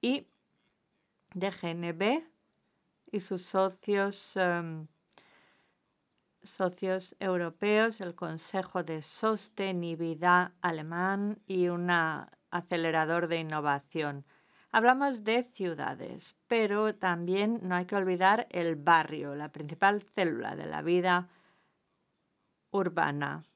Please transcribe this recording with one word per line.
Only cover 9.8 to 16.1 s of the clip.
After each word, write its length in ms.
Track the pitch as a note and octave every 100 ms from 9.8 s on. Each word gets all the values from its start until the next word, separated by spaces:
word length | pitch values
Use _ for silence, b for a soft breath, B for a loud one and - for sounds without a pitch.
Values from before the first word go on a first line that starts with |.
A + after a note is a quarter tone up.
| E3+ E3 E3+ D#3 F3 F3+ F3+ _
alemán 800 | F3+ D#3+ D#3 E3+ F#3 G3 G3+ G#3 _
y 180 | F#3 F3
un 240 | F3 F3+ F3 D#3+ D3+ - - _
acelerador 760 | F3 F3 F3 E3 D#3+ D#3 E3+ E3+
de 140 | E3
innovación. 840 | D#3+ D#3 D3 C#3+ - E3 D3 C#3+ C#3+ b b b b
Hablamos 540 | A3+ A#3 C4 C#4+ B3
de 180 | G#3 A#3
ciudades, 920 | B3 - F#3 D#3 C#3+ C3+ -